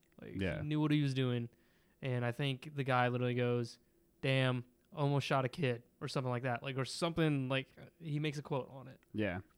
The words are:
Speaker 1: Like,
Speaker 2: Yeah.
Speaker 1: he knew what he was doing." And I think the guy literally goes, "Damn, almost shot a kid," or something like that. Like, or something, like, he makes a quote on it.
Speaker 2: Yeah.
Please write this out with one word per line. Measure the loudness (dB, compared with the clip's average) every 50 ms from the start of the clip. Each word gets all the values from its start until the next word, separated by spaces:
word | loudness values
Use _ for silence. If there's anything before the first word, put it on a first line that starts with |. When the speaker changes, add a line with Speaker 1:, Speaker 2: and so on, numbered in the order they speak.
| _ _ _ -18
Speaker 1:
Like, | -16 -10 -4
Speaker 2:
Yeah. | -2 -2 0 0 -2
Speaker 1:
he | -2
knew | -2 0 2
what | 4 4
he | 4 4
was | 4 4 2
doing." | 2 2 2 2 0 -2 -6 -8 _ _ _ _ _ _ _ _ _
And | -4 -2 -2 0 0
I | -2
think | -2 0 -2 -2 -2 -4 -6 -6 -6
the | -2 0
guy | 2 4 4 4 2
literally | 2 2 0 0 2
goes, | 2 2 2 2 0 -2 -4 -8 -14 _ _ _ _ _ _ _ _
"Damn, | 0 2 2 4 4 2 2 0 -4 -8 _ _ _ _ -4
almost | -2 0 2 2 2 2
shot | 2 2 2 2
a | 0
kid," | 0 0 0 0 0 -2 -6 _ _ _
or | -8
something | -6 -4 -2 -2 -2
like | -2 -2 0
that. | -2 -2 -2 -4
Like, | -4 -2
or | -2 -4
something, | -4 -2 -2 -2 0 2 4 4 4 4 2 0 0
like, | -2 -2 -2 -6 -12 -20 -20 -20 -18 -12
he | -6 -4 -2 0
makes | 0 -2 -2
a | -4 -4
quote | -4 -4 -4 -4 -6
on | -10 -16 -16
it. | -16 -18 -20 _ _ -2
Speaker 2:
Yeah. | 0 0 0 0 -2 -6 -10 _